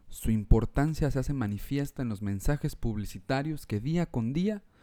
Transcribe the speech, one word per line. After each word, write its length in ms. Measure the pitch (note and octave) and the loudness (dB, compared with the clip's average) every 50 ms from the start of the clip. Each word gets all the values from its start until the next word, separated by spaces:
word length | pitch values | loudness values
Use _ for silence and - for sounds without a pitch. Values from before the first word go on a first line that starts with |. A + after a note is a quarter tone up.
| - - | -14 -16
Su 220 | - - - A2+ | -12 -4 0 2
importancia 800 | A2 A2 G#2 - - A2+ A2 - - C#3 C#3+ D#3+ D#3 - D#3 C#3 | 2 2 6 6 6 6 6 4 0 0 0 0 0 0 0 0
se 80 | B2 B2+ | 0 0
hace 140 | B2+ C#3+ C#3+ | 0 -2 -2
manifiesta 720 | C3+ A#2 G2+ G2+ G2+ - - C#3 C#3 C#3+ C#3+ - - C3 | -2 -2 -2 -2 -4 -4 -4 -2 -2 -2 -4 -4 -4 -4
en 60 | A#2 | -4
los 140 | G#2+ F#2+ G#2+ | -4 -4 -2
mensajes 540 | G2+ G2 F#2+ - - D3 C#3+ - D3+ - | -2 -2 0 0 0 0 2 0 -4 -4
publicitarios 920 | - - A#2 G#2+ G#2+ G#2 F2+ - G2+ - - C3+ C3+ C#3+ D#3+ D#3 C#3 - | -2 -2 -2 -2 -2 -4 -6 -8 -8 -4 -2 -2 0 0 -2 -4 -6 -6
que 140 | - A2+ G#2 | -4 -4 -2
día 260 | A2+ C#3+ D#3+ F3 E3+ | 0 0 0 0 0
con 260 | - - B2+ A2+ A#2 C#3 | 0 0 -2 0 0 0
día 300 | E3 F#3 G#3+ G#3+ G3+ - - _ - | 0 0 0 0 -2 -8 -16 _ -20